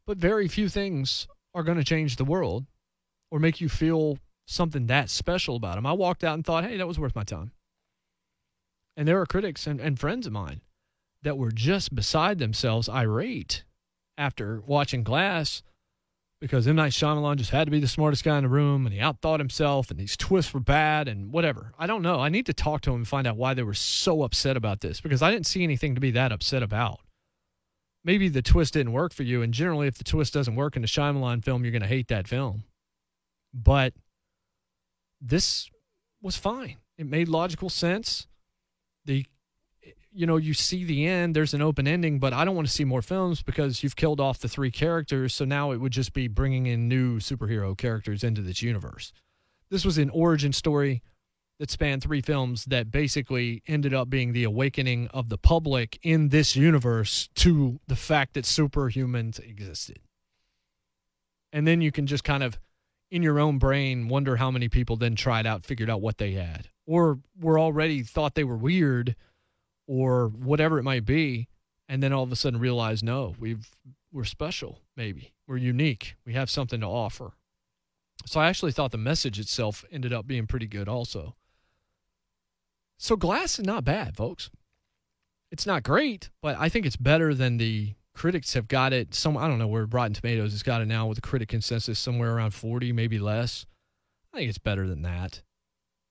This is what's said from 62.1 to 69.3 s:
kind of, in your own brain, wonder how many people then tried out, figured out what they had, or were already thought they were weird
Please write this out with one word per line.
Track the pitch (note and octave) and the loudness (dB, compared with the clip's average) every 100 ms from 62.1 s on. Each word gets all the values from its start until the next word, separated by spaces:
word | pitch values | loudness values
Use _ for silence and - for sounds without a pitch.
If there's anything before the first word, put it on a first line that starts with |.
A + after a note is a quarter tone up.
| C#3+ | -2
kind | - C#3 | 0 0
of, | C3 G#2+ - _ _ _ - | -2 -6 -14 _ _ _ -8
in | F3 | -2
your | E3 D3 | 2 4
own | D3+ C#3 | 4 4
brain, | C3 C#3 C3+ B2+ A#2 | 2 2 0 -2 0
wonder | C3+ C#3 A#2+ | 0 2 2
how | C3 | 0
many | C3 A#2+ | 0 2
people | C3 A#2+ A2+ | 2 2 0
then | A#2 | 0
tried | A2+ C3+ A#2 A2+ | 0 0 0 0
out, | G#2+ | -2
figured | - C3 A2 | -6 -6 -2
out | G#2+ | -2
what | A2+ G#2+ | -2 -2
they | G#2 | -4
had, | F#2+ E2+ D#2+ - _ - | -4 -6 -10 -14 _ 0
or | E3 E3+ C3+ - F#3+ | 4 4 2 -6 -6
were | D#3+ D#3 | 2 4
already | D#3+ D3+ D#3+ D3 | 4 2 0 0
thought | A#2 - D3+ | -2 -2 -2
they | - | 0
were | C#3 A#2 | -2 -2
weird | B2 F#3 D3+ B2 A#2+ A#2 - | 0 4 4 2 0 -4 -8